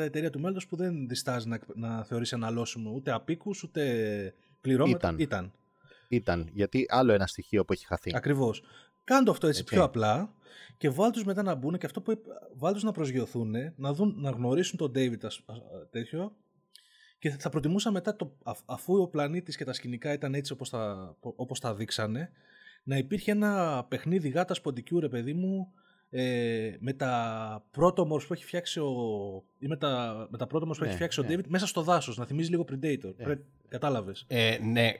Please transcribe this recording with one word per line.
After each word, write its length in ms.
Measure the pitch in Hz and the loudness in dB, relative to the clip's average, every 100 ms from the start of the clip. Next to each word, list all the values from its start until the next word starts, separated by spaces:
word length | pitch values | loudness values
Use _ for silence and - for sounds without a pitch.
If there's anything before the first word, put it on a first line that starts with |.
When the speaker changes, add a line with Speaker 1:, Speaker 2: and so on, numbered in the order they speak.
Speaker 1:
εταιρεία 300 | 151 151 160 | 0 0 -2
του 100 | 143 | -2
μέλλοντος 260 | 170 190 - | -2 -4 -6
που 100 | 170 | -2
δεν 320 | 180 165 123 | -2 -2 -2
διστάζει 400 | 123 - 123 117 | -4 -2 -2 -2
να, 100 | 113 - | -4 -6
να 300 | 113 117 113 | -6 -4 -4
θεωρήσει 300 | 110 120 117 | -2 -2 -2
αναλώσιμο 560 | 123 113 117 117 120 110 | -2 -2 -2 -2 -4 -6
ούτε 160 | 123 135 | -6 -2
απίκους, 500 | 113 - 170 208 190 | -4 -2 -6 -4 -8
ούτε 720 | 160 160 143 117 110 104 95 - _ _ | -6 -2 0 2 0 -2 -4 -10 _ _
πληρώματα. 360 | 131 131 139 120 90 | 2 4 6 4 2
Speaker 2:
Ήταν. 100 | 82 | 0
Speaker 1:
Ήταν. 340 | 151 101 92 - _ _ _ - - | 0 -2 -4 -12 _ _ _ -16 0
Speaker 2:
Ήταν, 400 | 120 - 85 82 | 0 2 0 0
γιατί 340 | 101 101 131 127 | 0 2 2 2
άλλο 240 | 120 127 | 6 6
ένα 140 | 101 92 | 6 4
στοιχείο 380 | - - 104 | -4 0 2
που 80 | 90 | 2
έχει 140 | 95 - | 0 0
χαθεί. 300 | 87 - 82 | -4 -2 -2
Speaker 1:
Ακριβώς. 460 | 143 139 120 104 - - - _ | 2 2 2 0 -10 -20 -20 _
Κάντο 260 | - 269 233 | 4 6 6
αυτό 160 | - 160 | 6 2
έτσι 140 | 151 | 2
Speaker 2:
Έτσι. 140 | - | 2
Speaker 1:
πιο 80 | 208 | 4
απλά 520 | 165 113 107 123 214 - - - - - | 4 4 4 2 0 -8 -20 -20 -20 -2
και 140 | 151 | 0
βάλ' 200 | 131 220 | 4 2
τους 120 | 226 | 2
μετά 180 | 202 196 | -2 0
να 120 | 196 | 0
μπουν 240 | 147 139 175 | 0 -2 -2
και 80 | - | -4
αυτό 140 | - | -6
που 100 | 190 | -4
είπ-, 160 | 220 - - - | -4 -6 -16 -16
βάλ' 180 | 127 160 | -2 0
τους 100 | 202 | 2
να 100 | 214 | 0
προσγειωθούνε, 800 | 180 143 127 113 123 110 113 156 - | 0 0 0 0 -2 -2 -2 -4 -4
να 160 | 135 | -2
δουν, 220 | 143 208 - | 2 2 2
να 120 | 139 | -2
γνωρίσουν 480 | 117 123 143 185 175 | 0 2 2 2 -2
τον 120 | 147 | -2
David, 300 | 127 127 113 | 2 0 0
ας, 180 | 110 - - | -8 -10 -14
α, 80 | 113 - 95 - | -16 -14 -16 -8
τέτοιο, 460 | 117 120 156 202 - _ _ _ - _ _ _ _ | -8 -6 -4 -6 -8 _ _ _ -20 _ _ _ _
και 120 | 151 | -6
θα 180 | 139 156 | -4 -4
προτιμούσα 420 | 156 151 196 226 | -2 0 0 2
μετά, 260 | 190 208 - | 0 -2 -4
το, 200 | 151 - | -6 -8
αφ-, 200 | - 107 - | -10 -10 -8
αφού 340 | 123 - 196 | -8 2 4
ο 80 | 175 | 4
πλανήτης 480 | 156 143 170 175 143 | 2 0 -2 -6 -8
και 80 | |
τα 80 | 131 | -6
σκηνικά 400 | 123 123 120 147 | -6 -6 -6 -4
ήταν 220 | 147 143 | -2 -2
έτσι 180 | 139 139 | -2 -4
όπως 180 | 131 127 | -8 -6
τα, 440 | 120 107 98 92 76 | -4 -4 -6 -10 -12
όπως 400 | 123 - 123 131 | -12 -8 -6 -4
τα 140 | 117 | -4
δείξανε, 560 | 101 110 - 107 117 175 _ _ - - - | -4 -4 -2 -2 -2 -6 _ _ -20 -20 -14
να 140 | - 135 | -2 -2
υπήρχε 340 | 135 208 - | 0 -2 2
ένα 540 | 208 208 202 170 131 120 | 2 4 4 2 0 -2
παιχνίδι 400 | 160 156 185 147 | -4 2 2 2
γάτας 320 | 147 180 175 | 0 0 0
ποντικού, 400 | 147 123 - 170 | -2 -6 0 0
ρε 80 | 151 | 0
παιδί 240 | 120 120 | -2 -2
μου, 400 | 165 185 190 185 _ _ _ _ 127 | -2 -2 -2 -4 _ _ _ _ -2
ε, 600 | 127 123 117 113 110 92 | 0 2 0 0 -2 -4
με 120 | 120 | -6
τα 720 | 135 135 120 117 110 110 107 - 139 | -2 0 0 0 -4 -6 -8 -8 4
protomorphs 480 | 175 180 160 151 - | 4 4 2 0 -2
που 60 | |
έχει 120 | 175 | -8
φτιάξει 360 | - 175 175 170 | -6 -6 -4 -2
ο, 120 | 143 123 117 104 101 95 - - | -2 0 -2 -2 -4 -8 -14 -10
ή 80 | 139 | -6
με 100 | 156 | -2
τα, 500 | 147 127 117 110 110 | 0 0 -2 -6 -8
με 80 | 113 | -8
τα 80 | 123 | -2
protomorphs 140 | 156 | -2
που 160 | 160 151 | -2 -2
Speaker 2:
Ναι, 60 | 143 | -2
Speaker 1:
έχει 80 | |
φτιάξει 260 | 175 170 - | -2 -2 0
ο 20 | |
Speaker 2:
ναι. 120 | 131 | 0
Speaker 1:
David 120 | 170 147 | 0 0
μέσα 200 | 180 185 | 0 0
στο 160 | - | -2
δάσος, 340 | 160 175 - 110 | 4 2 2 -6
να 100 | 120 | -4
θυμίζει 240 | 143 165 | -2 0
λίγο 140 | 175 165 | 0 0
Predator. 440 | 135 151 131 95 92 | -2 -2 -2 -4 -8
Speaker 2:
Ναι. 80 | |
Speaker 1:
Πρε-, 140 | 127 139 - _ - | -4 -4 -6 _ -12
κατάλαβες. 560 | 123 143 123 98 95 - | -2 0 0 -2 -10 -2
Speaker 3:
Ε, 300 | 123 113 113 | 2 4 2
ναι, 300 | 110 117 113 - | 2 4 4 2